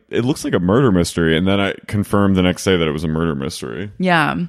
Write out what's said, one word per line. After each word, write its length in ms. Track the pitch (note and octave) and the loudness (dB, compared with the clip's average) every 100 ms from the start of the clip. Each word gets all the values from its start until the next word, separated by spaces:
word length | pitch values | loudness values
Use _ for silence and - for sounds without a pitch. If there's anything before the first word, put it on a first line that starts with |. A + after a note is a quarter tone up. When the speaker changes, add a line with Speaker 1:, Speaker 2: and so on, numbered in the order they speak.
| - | -6
Speaker 1:
"It 160 | G#2 B2 | -2 -2
looks 180 | D#3+ | -2
like 100 | D4 | -2
a 60 | G2+ | 0
murder 320 | F2 A#2 C3 | 2 4 4
mystery," 460 | F2+ E2 - E2 D#2+ | 4 2 0 2 2
and 100 | F#2+ | 2
then 120 | G2+ | 0
I 140 | G2 - - | -2 -4 -6
confirmed 480 | G#2 G2 G#2 G2 F#2+ | -4 0 2 2 4
the 80 | |
next 200 | F2+ E2+ | 2 0
day 120 | G2 F2+ | 0 0
that 100 | D#2+ | 0
it 40 | |
was 120 | D2+ | -2
a 40 | D#2+ | -4
murder 240 | D#2 E2 C#2 | -2 -2 -2
mystery. 560 | C#2 - B1+ A#1+ G#2 - | -6 -8 -10 -10 -10 -4
Speaker 2:
Yeah. 380 | F#3 E3+ C#3+ D3+ | 0 0 0 -4